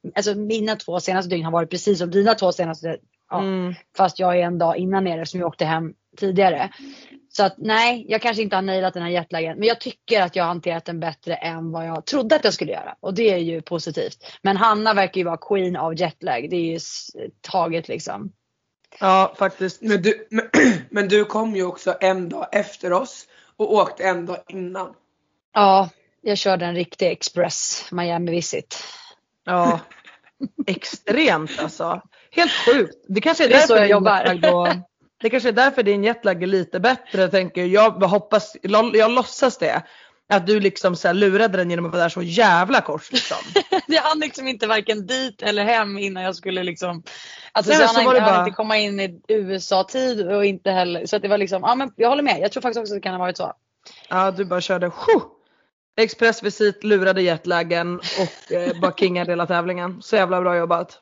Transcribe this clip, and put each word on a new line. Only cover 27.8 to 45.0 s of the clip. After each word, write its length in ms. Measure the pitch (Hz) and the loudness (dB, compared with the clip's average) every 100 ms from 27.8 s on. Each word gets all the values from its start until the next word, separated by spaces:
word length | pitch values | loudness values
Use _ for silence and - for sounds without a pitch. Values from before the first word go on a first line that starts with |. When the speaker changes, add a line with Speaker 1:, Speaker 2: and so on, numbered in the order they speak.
| - | -8
Speaker 1:
Miami 400 | 175 175 170 175 | -6 -4 -2 -2
visit. 520 | 170 160 - - - - - - _ _ _ - | -4 -4 -8 -10 -16 -16 -20 -20 _ _ _ -4
Speaker 2:
Ja, 340 | 180 175 170 - - - _ _ _ - - 240 | 0 0 0 -6 -20 -20 _ _ _ -12 -8 -6
extremt 920 | 180 - - - 240 302 165 156 - | -6 -8 -12 -2 2 2 2 -2 -6
alltså. 420 | 156 - 165 180 _ _ _ | -8 -6 -6 -6 _ _ _
Helt 200 | - 339 | 0 0
sjukt. 540 | - - 269 175 - - | 2 4 4 2 -6 -6
Det 140 | 196 | -2
kanske 220 | 302 330 277 | 0 2 6
är 40 | |
Speaker 1:
Det 40 | |
är 40 | 262 | 6
Speaker 2:
därför 100 | 311 | 6
Speaker 1:
så 60 | |
jag 80 | 220 | 6
Speaker 2:
din 60 | 202 | 6
Speaker 1:
jobbar. 260 | 208 196 196 - | 6 4 2 2
Speaker 2:
jetlag 160 | 180 | 2
då, 320 | 180 175 175 180 - _ _ _ | 2 4 2 -2 -8 _ _ _
det 80 | 226 | -2
kanske 200 | 247 233 | 0 0
är 40 | |
därför 300 | 220 269 269 | 4 4 4
din 200 | 202 202 | 0 2
jetlag 400 | 208 233 214 180 | 0 0 -2 0
är 40 | 180 | 0
lite 320 | 190 170 185 | 0 0 0
bättre, 480 | 220 254 - 196 180 | 0 0 -4 0 2
tänker 380 | 190 185 - 180 | 2 0 -4 2
jag. 360 | 202 220 180 | 6 6 4
Jag 60 | 185 | 2
hoppas, 480 | 202 - 214 - - | 2 2 0 0 -10
jag, 340 | 190 214 233 208 | 0 2 4 4
jag 160 | 220 | 4
låtsas 460 | 247 - - 262 - | 2 -2 0 0 0
det. 240 | 156 127 - - _ _ _ | -2 -2 -6 -20 _ _ _
Att 160 | 202 175 | 0 2
du 120 | 214 | 2
liksom 360 | 196 196 190 175 | 2 0 -2 0
så 120 | 180 | 0
här 80 | 180 | 4
lurade 420 | 202 196 226 185 | 4 4 2 2
den 120 | 175 | -2
genom 160 | 175 170 | -2 -4
att 60 | |
vara 100 | 175 | 0
där 80 | 170 | -2
så 120 | - | -2
jävla 600 | 175 175 214 170 185 254 | -4 2 4 4 4 0
kors 300 | - 151 - | 0 -10 -6
liksom. 260 | 254 - - - 262 | -6 -4 -8 -2 -2
Speaker 1:
<laughs> 240 | - 381 - | 0 -4 0
Jag 140 | 311 | 0
hann 180 | 294 311 | 0 -2
liksom 280 | 302 - 262 | -4 -6 -8
inte 200 | 233 220 | -4 -2
varken 400 | 220 208 214 | -2 -2 -6